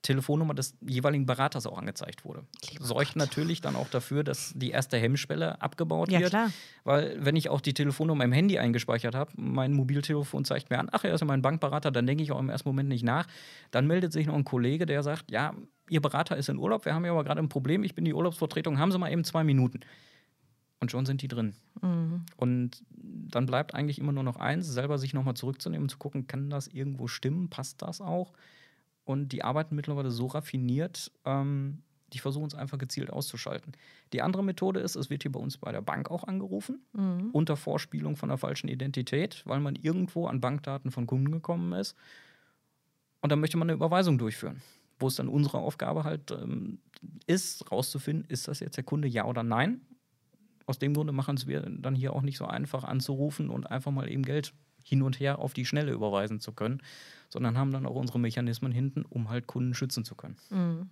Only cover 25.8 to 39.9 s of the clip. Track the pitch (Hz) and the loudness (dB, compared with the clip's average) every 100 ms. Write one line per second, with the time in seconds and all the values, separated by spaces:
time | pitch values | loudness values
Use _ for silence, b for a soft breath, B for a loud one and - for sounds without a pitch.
25.8 | 143 - 143 139 127 135 143 143 135 123 | -4 -4 -8 -6 -6 -6 -4 -4 -6 -6
26.8 | 139 135 123 - 135 160 175 - 131 - | -6 -4 -6 -4 -2 0 -2 -4 -10 -8
27.8 | - 170 190 170 180 b b b b b | -10 -8 -2 -2 -2 b b b b b
28.8 | b _ - 135 143 131 - 139 156 147 | b _ -4 -2 -2 -2 0 0 0 -2
29.8 | 143 143 135 117 127 147 156 135 123 127 | -2 -2 -2 -2 -2 -4 -4 -2 0 0
30.8 | 175 175 - _ - 135 139 143 139 147 | -2 -6 -14 _ -2 0 0 0 -2 -6
31.8 | - _ _ 127 139 139 151 143 139 139 | -14 _ _ -6 -4 -2 -4 -6 -8 -6
32.8 | 131 - 135 - 139 117 - - - 131 | -6 -4 -4 -4 -6 -6 -6 -8 -8 -18
33.8 | B B B 123 139 185 196 185 190 185 | B B B 0 0 2 0 0 0 0
34.8 | 185 - 139 143 143 135 139 - - - | -2 -4 -4 -2 -2 -4 -6 -6 -6 -6
35.8 | - - - 175 - 190 196 190 202 262 | -2 -2 -2 -6 -4 -6 -4 -6 -6 -10
36.8 | _ 220 190 180 202 247 160 147 - 151 | _ -2 0 0 0 2 2 0 -2 -4
37.8 | - 151 151 147 - 135 - 139 - 131 | -2 -4 -4 -2 -2 -2 -2 -4 -4 -4
38.8 | 135 139 131 139 202 - - 135 147 139 | -4 -4 -2 0 -2 -6 -4 -2 0 -2
39.8 | 151 | 0